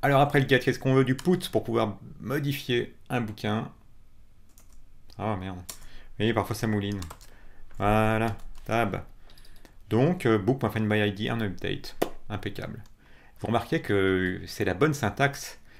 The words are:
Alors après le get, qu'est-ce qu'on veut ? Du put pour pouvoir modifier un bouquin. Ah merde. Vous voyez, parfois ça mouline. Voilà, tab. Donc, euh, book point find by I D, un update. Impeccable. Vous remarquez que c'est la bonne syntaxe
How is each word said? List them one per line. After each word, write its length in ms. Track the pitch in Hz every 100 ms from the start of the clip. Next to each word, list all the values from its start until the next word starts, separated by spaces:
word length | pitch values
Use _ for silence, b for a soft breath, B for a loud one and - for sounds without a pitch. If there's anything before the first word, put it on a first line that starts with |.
Alors 200 | 139 139
après 180 | 139 143
le 80 | 131
get, 120 | 127
qu'est-ce 200 | 127 127
qu'on 140 | 135
veut ? 100 | 131
Du 120 | 127 127
put 340 | - 180 -
pour 140 | 113 -
pouvoir 340 | 113 107 98 - -
modifier 720 | - 143 143 139 - 120 - - -
un 100 | 127
bouquin. 520 | 113 104 110 107 139 - - - - - - - - - - - - - - -
Ah 180 | 101 101
merde. 220 | 92 90
Vous 600 | 90 - - - - -
voyez, 160 | 107
parfois 220 | 110 98 110
ça 120 | 110
mouline. 340 | 107 101 101 90 - b b b b b -
Voilà, 600 | 101 107 110 110 113 107 - -
tab. 400 | - 113 110 92 - - b b b b b b -
Donc, 360 | 110 135 175 120
euh, 120 | 110
book 220 | 98 135
point 100 | 110
find 180 | 110 107
by 120 | 107
I 120 | 104
D, 160 | 98 113
un 140 | 117
update. 560 | 107 87 95 95 - - - - -
Impeccable. 520 | 104 104 98 - - - - b b b b
Vous 80 | -
remarquez 340 | 113 - 165
que 600 | - 101 95 92 92 90 87
c'est 180 | -
la 100 | 95
bonne 200 | 92 156
syntaxe 680 | 147 107 - 139 143 - - b